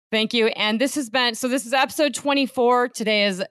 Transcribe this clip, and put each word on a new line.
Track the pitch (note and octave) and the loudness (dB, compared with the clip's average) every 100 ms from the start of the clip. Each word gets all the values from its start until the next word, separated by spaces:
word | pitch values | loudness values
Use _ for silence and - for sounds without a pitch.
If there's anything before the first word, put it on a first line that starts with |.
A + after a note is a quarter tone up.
| - | -6
Thank | A3 A3 | -2 0
you. | A#3+ G#3+ | 2 0
And | - G#3 A3 | 0 -2 0
this | C4+ D4 | 0 -2
has | A#3 | -2
been, | B3+ A#3+ A3 | -2 -2 -2
so | B3+ | -2
this | B3+ A#3 | -4 -2
is | |
episode | C4+ C4+ - D4 | 0 0 0 0
twenty-four. | - C#4+ C#4 C4+ - A#3+ B3 B3 | 0 0 0 0 2 2 2 0
Today | - A3 G#3+ | -2 0 2
is | G3+ F#3 - | 2 0 -6